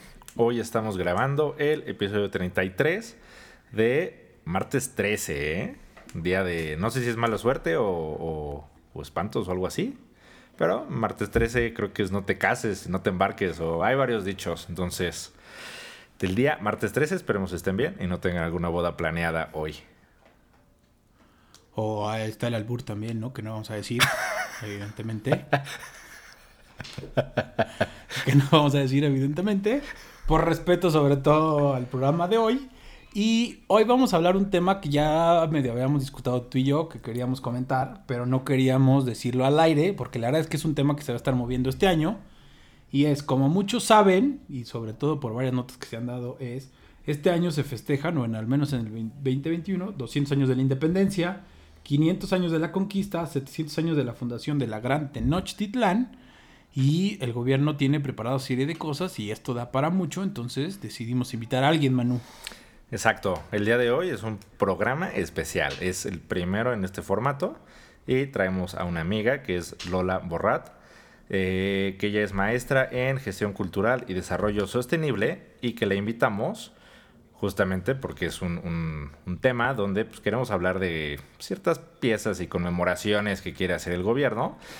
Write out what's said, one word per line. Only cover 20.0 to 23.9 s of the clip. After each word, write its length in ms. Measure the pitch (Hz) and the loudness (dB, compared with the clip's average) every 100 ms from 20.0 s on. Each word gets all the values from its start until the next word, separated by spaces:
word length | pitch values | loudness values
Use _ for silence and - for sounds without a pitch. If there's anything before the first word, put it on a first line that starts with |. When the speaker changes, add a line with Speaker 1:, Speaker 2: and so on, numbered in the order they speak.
| _ _ _ _ _ _ _ _ _ _ _ _ _ _ _ - _ - | _ _ _ _ _ _ _ _ _ _ _ _ _ _ _ -20 _ -4
Speaker 2:
O 300 | 107 107 104 | -2 -2 -2
ahí 220 | 110 110 | -2 -4
está 160 | 107 120 | -4 -4
el 60 | |
albur 280 | 113 107 120 | -4 -4 -6
también, 380 | - 104 110 113 | -6 -8 -6 -4
¿no? 140 | 117 | -6
Que 80 | 127 | -8
no 80 | 107 | -8
vamos 200 | 110 107 | -8 -6
a 40 | |
decir, 260 | 107 101 | -8 -4